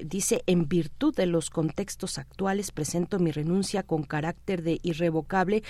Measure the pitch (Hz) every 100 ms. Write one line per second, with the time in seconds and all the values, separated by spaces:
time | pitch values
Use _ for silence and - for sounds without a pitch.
0 | 156 190 - 233 - 180 151 175 160 -
1 | 302 - 185 165 - - 156 - 202 -
2 | 185 - 139 - 190 196 196 - 151 175
3 | 180 202 170 147 156 190 190 196 - 160
4 | - 151 160 170 - 185 165 151 175 156
5 | 175 160 151 190 185 214